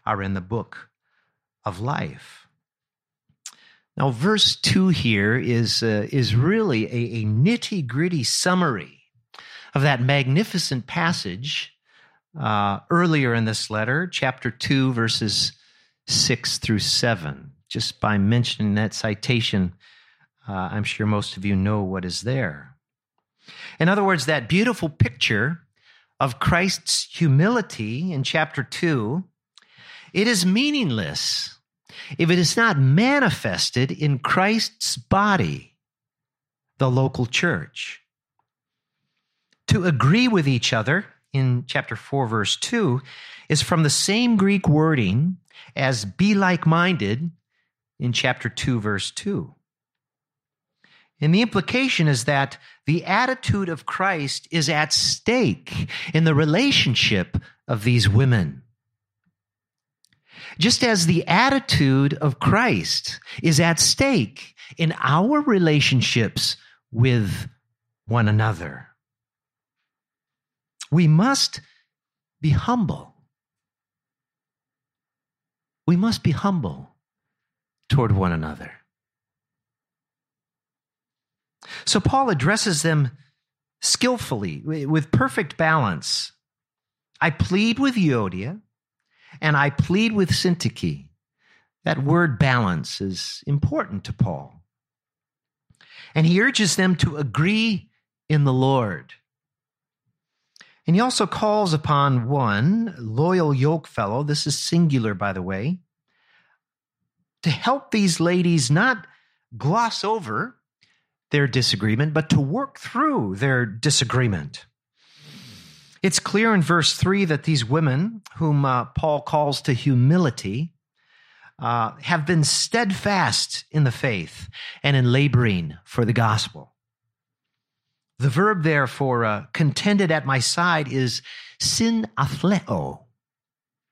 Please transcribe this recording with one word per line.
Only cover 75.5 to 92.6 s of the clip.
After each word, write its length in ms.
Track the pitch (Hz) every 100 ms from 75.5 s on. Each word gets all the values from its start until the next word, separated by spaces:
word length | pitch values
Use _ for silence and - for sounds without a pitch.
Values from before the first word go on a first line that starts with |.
| _ _ _ -
We 100 | 175
must 260 | 220 220
be 80 | -
humble 640 | 151 202 185 107 71 - _ _ _ _ _ _ _ _ _ -
toward 240 | - 113
one 180 | 98 92
another. 400 | 82 78 76 - - _ _ _ _ _ _ _ _ _ _ _ _ _ _ _ _ _ _ _ _ _ _ _ _ _ _ _ _ - -
So 160 | - 214
Paul 300 | - 269 269
addresses 520 | 170 135 220 233 156
them 360 | 165 156 135 - _ _ _ _ _ _
skillfully, 800 | - - 240 247 - 117 98 73
wi-, 260 | - 156 139
with 260 | 160 147
perfect 460 | - 254 - 151 -
balance. 760 | 160 160 110 82 - - - - _ _ _ _ _ _ _ _
"I 100 | 160
plead 460 | 156 - 185 220 233
with 180 | 277 247
Euodia, 640 | 165 123 98 92 107 202 - _ _ _ _ _ _ -
and 160 | 156 147
I 120 | 143
plead 440 | - - 180 226
with 160 | 214 185
Syntyche." 800 | - 185 175 - - 87 71 - _ _ _ _ _ _ _
That 200 | - 156
word 360 | 139 170 170 113
balance 640 | 139 123